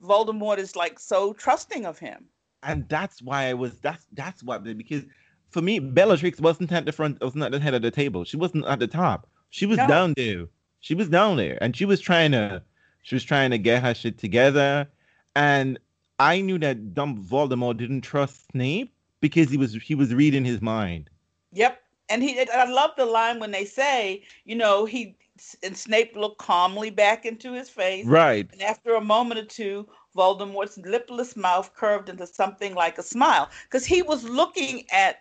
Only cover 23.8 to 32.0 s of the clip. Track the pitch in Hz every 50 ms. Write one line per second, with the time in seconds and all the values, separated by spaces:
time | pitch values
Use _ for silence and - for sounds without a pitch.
23.8 | 269 285 277 247 214 190 190 196 _ - - _ _ - 220 233 233 208 202 202
24.8 | 214 220 214 254 226 196 180 _ _ _ _ _ - - - - - 190 190 -
25.8 | - 220 220 220 233 226 - 208 208 208 208 - - - 202 175 175 185 190 208
26.8 | 214 220 202 202 208 202 220 226 - 233 233 220 - 254 247 247 269 - _ -
27.8 | 190 185 190 190 - 113 127 165 165 147 120 104 98 90 - - 190 208 220 -
28.8 | - 233 233 220 214 208 214 226 247 240 233 220 214 214 - - 220 196 196 202
29.8 | 208 208 _ _ _ _ - 185 185 185 196 190 202 196 196 196 196 208 - 208
30.8 | 175 180 202 240 240 - 247 233 247 240 - 220 196 185 180 185 190 - _ -
31.8 | - 214 208 202